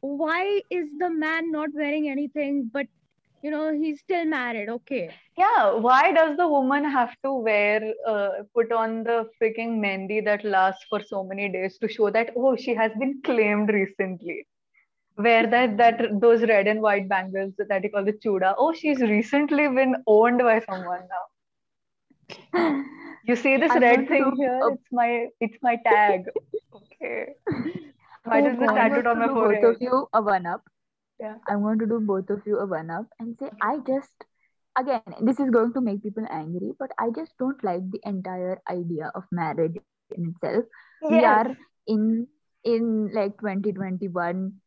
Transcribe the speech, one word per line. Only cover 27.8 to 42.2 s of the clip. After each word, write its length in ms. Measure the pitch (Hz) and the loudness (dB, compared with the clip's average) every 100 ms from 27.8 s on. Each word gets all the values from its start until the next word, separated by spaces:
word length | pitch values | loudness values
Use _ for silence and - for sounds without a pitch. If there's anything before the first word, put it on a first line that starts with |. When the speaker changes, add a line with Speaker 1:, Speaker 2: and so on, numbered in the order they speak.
| 302 _ _ - | -14 _ _ -18
Speaker 2:
Why 160 | 226 233 | -2 2
Speaker 1:
Oh, 20 | |
Speaker 2:
does 160 | 285 240 | 2 2
the 60 | 254 | 0
Speaker 1:
God. 100 | 214 | 2
Speaker 3:
I'm 120 | 226 | 2
Speaker 2:
tattoo 120 | 285 | 2
Speaker 3:
going 40 | 233 | 0
Speaker 2:
on 80 | 233 | 0
Speaker 3:
to 40 | |
Speaker 2:
my 80 | 233 | 0
Speaker 3:
do 60 | 269 | 2
both 280 | 220 208 | 2 4
Speaker 2:
forehead? 0 | |
Speaker 3:
of 180 | 226 226 | 4 2
you 260 | 247 254 - | 0 0 0
a 80 | 226 | 0
one-up. 400 | 208 190 170 190 _ _ _ _ _ _ | 2 0 -2 -8 _ _ _ _ _ _
Speaker 2:
Yeah. 160 | 220 220 - | -14 -12 -4
Speaker 3:
I'm 140 | 202 | -2
going 180 | 208 220 | 0 0
to 60 | 220 | 0
do 140 | 233 | 0
both 300 | 214 190 190 | 0 -2 -2
of 120 | 202 208 | -6 -2
you 120 | 208 | -2
a 80 | 202 | -2
one-up 420 | 170 160 170 226 _ | -4 -6 -10 -10 _
and 160 | 233 233 | -14 -10
say, 100 | 277 214 | -12 -4
I 160 | 202 285 247 | -4 -2 -2
just, 380 | 269 - _ - _ _ _ _ - | -4 -4 _ -20 _ _ _ _ -4
again, 240 | 262 247 220 - | -2 -4 -6 -2
this 180 | 226 262 | -2 0
is 100 | 277 | 2
going 240 | 233 226 | 2 2
to 80 | 240 | 0
make 220 | 247 196 | -2 -4
people 220 | 214 208 220 | -6 -8 -8
angry, 420 | 160 156 175 202 - | -8 -8 -8 -8 -10
but 120 | 262 - | -10 -4
I 100 | 226 233 | -4 -4
just 220 | 320 _ | -10 _
don't 260 | 254 269 | -6 -4
like 260 | 208 180 185 | -4 -4 -6
the 80 | 202 | -10
entire 560 | 208 196 185 185 180 185 - | -8 -8 -8 -8 -6 -8 -8
idea 420 | 180 170 165 156 - | -8 -6 -6 -8 -10
of 80 | 190 | -8
marriage 460 | 175 160 147 160 165 | -6 -4 -2 -2 -4
in 220 | _ _ | _ _
itself. 640 | _ - 170 170 - - 233 - - _ 208 | _ -8 -8 -6 -4 -2 -4 -10 -20 _ 2
We 100 | 220 | 4
Speaker 2:
Yes. 40 | 220 | 6
Speaker 3:
are 300 | 214 240 262 _ _ - | 4 2 -4 _ _ -4
in, 400 | 214 220 226 | 0 0 -2